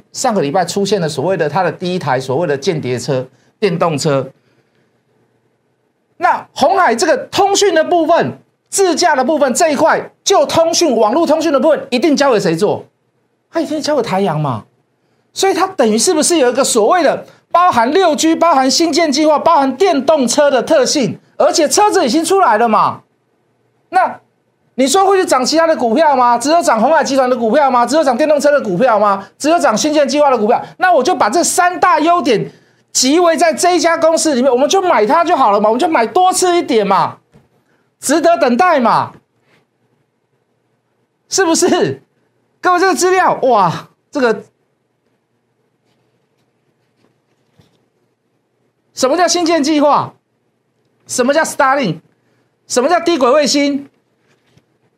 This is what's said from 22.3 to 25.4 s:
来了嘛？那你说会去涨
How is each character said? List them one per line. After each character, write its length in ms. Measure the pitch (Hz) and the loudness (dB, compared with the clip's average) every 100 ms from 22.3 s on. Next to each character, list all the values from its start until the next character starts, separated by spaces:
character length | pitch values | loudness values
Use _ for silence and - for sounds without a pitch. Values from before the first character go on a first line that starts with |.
| 381 | 0
来 160 | 320 214 | 2 2
了 100 | 233 | 2
嘛？ 320 | 208 143 117 _ _ _ _ _ _ _ _ _ | 2 0 -4 _ _ _ _ _ _ _ _ _
那 300 | 359 302 - _ _ _ _ _ - | -2 -2 -4 _ _ _ _ _ -4
你 120 | 269 | 0
说 200 | 381 392 | 2 2
会 120 | 392 | 2
去 60 | 359 | 0
涨 180 | 269 | -2